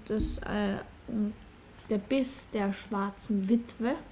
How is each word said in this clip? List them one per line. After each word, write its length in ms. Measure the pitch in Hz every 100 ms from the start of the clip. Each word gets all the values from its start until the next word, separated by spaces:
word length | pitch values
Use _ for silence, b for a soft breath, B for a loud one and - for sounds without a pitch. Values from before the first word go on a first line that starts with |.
| -
das, 300 | 214 - -
äh, 380 | - 208 202 196 - - -
und 240 | 233 208 - - - - - -
der 80 | 208
Biss 500 | 196 269 254 - -
der 200 | 214 202
schwarzen 760 | 196 - 202 202 196 - 208 190
Witwe. 420 | 233 233 - 233 330 -